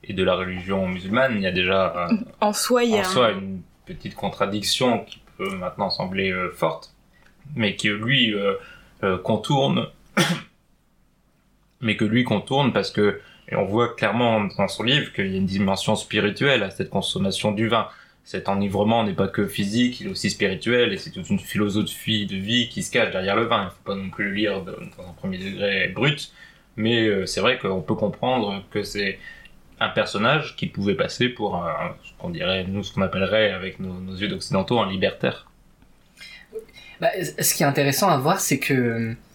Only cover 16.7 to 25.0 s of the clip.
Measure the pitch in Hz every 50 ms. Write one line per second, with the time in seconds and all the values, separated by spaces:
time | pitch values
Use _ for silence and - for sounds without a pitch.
16.7 | - - 98 - - 101 92 - - 98 98 98 92 - - 107 101 104 113 107
17.7 | 117 113 101 - - - - _ _ _ _ - - 95 - 98 98 98 101 101
18.7 | 95 95 104 110 113 117 110 104 90 80 98 95 - - 101 92 - - 104 98
19.7 | 107 120 123 123 123 - - 98 95 - - 101 - - 101 95 95 85 - 113
20.7 | 123 123 120 104 98 90 - - - 95 85 - 101 90 - - - 98 104 104
21.7 | 95 107 101 - - - - - 110 107 104 98 101 95 95 104 120 123 120 117
22.7 | - 104 95 - - 123 110 107 98 95 92 98 101 117 - - 117 107 98 90
23.7 | - - _ - 98 98 98 95 87 - 104 98 98 104 107 104 98 98 90 90
24.7 | 87 - - - - -